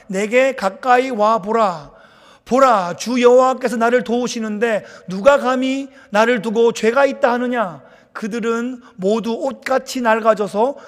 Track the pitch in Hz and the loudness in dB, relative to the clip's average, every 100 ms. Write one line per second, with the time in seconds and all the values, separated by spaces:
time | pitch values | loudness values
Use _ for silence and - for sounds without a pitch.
0 | - 190 208 247 269 262 196 - 254 247 | -10 -6 -2 2 0 0 -4 -4 2 2
1 | 262 226 208 226 190 226 208 165 139 - | 2 0 2 0 0 0 0 -2 -12 -20
2 | - _ - _ - 247 262 214 175 170 | -20 _ -20 _ -2 2 4 4 0 -6
3 | 220 247 240 254 262 254 254 233 233 247 | -4 2 6 6 4 2 -2 0 0 0
4 | 226 240 240 240 220 208 233 202 - - | 0 -2 -4 -6 -6 -4 -2 -2 -6 -16
5 | - 190 208 285 240 254 262 269 277 - | -10 0 2 2 2 -2 -2 -4 -6 -16
6 | - 202 233 247 226 220 233 226 214 247 | -4 0 2 0 -2 0 0 2 0 2
7 | 277 277 247 240 247 247 190 147 - - | 0 2 0 0 -2 -4 -4 -8 -20 -20
8 | _ - 214 233 226 226 247 247 - - | _ -12 -8 -6 -4 -4 -6 -10 -16 -6
9 | 185 226 226 226 269 220 - 262 262 262 | -2 -2 -2 -4 -6 -8 -4 -4 -4 -4
10 | 233 220 220 214 202 196 254 277 | 0 2 2 0 -2 0 -2 -2